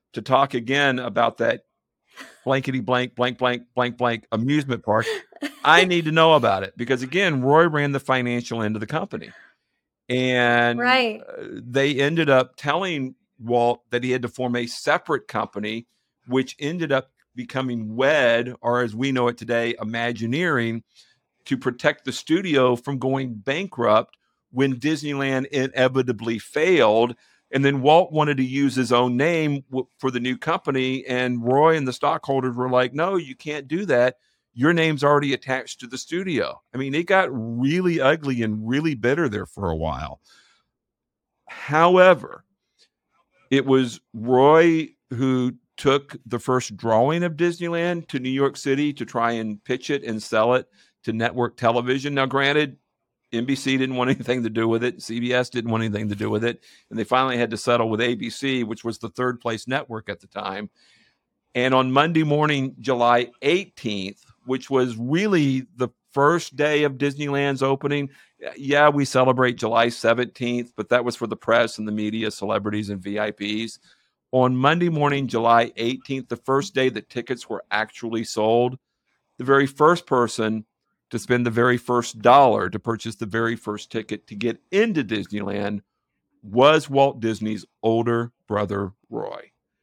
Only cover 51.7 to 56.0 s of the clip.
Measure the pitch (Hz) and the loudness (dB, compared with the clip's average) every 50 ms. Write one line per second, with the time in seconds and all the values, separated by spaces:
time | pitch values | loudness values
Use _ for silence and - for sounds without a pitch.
51.7 | 117 120 120 123 131 139 131 147 143 139 135 131 135 139 139 139 143 151 151 135 | 2 2 0 0 -2 -2 -2 -2 -2 0 0 0 0 0 0 2 2 2 0 -2
52.7 | 120 - _ _ _ _ _ _ _ _ _ _ - 113 120 131 139 131 - 135 | -4 -12 _ _ _ _ _ _ _ _ _ _ -6 -4 -2 -2 -4 -2 -2 -2
53.7 | 135 131 131 131 131 127 123 127 135 - 110 120 127 127 117 110 107 113 113 113 | 0 0 -2 -2 -2 -2 0 0 0 0 -2 -2 -2 -2 -2 -2 -2 0 0 2
54.7 | 113 113 120 123 - - - - 113 120 120 123 123 123 123 - 123 123 113 117 | 2 0 0 -2 -4 -6 -10 -10 -6 -4 -2 0 0 0 0 -2 -4 -6 -4 -2
55.7 | 113 113 113 110 101 104 | -2 -2 -2 -2 -4 -4